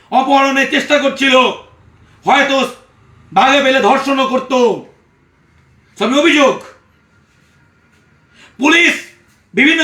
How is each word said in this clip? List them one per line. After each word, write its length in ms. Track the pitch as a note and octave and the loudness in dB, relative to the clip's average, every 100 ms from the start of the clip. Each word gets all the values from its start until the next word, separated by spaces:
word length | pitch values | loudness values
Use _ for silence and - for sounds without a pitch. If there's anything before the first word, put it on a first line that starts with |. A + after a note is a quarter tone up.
| _ B3 | _ -2
অপহরণের 500 | C#4 C#4 C#4 C4+ C4+ | 0 0 0 -2 -2
চেষ্টা 240 | D4 - D4 | -4 -2 -2
করছিল, 320 | C4+ - C4+ B3+ A3+ - - _ _ _ _ _ | -2 -2 0 2 0 -4 -16 _ _ _ _ _
হয়তো 320 | G3 F#3 F#3 C4+ A#3 - _ _ _ _ _ | -2 0 0 -2 -4 -10 _ _ _ _ _
বাঘে 280 | F#3 C4 C#4 | 0 2 2
পেলে 160 | C4 C4+ G3+ | 2 0 2
ধর্ষণও 380 | C4+ C#4 C4+ C4 | 0 0 -2 -2
করত। 200 | B3 - B3+ A#3+ D#3 - _ _ _ _ _ _ _ _ _ _ - | -4 -2 0 0 -2 -10 _ _ _ _ _ _ _ _ _ _ -6
সবই 180 | A3 C#4 | -2 2
অভিযোগ। 320 | D#4+ D4 C4+ - - - _ _ _ _ _ _ _ _ _ _ _ _ _ _ _ _ - - | 2 2 0 -2 -10 -20 _ _ _ _ _ _ _ _ _ _ _ _ _ _ _ _ -20 -4
পুলিশ 340 | C#4+ E4+ E4 - - _ _ _ _ | 0 2 2 -2 -10 _ _ _ _
বিভিন্ন 260 | F3+ C#4+ E4 | -2 0 0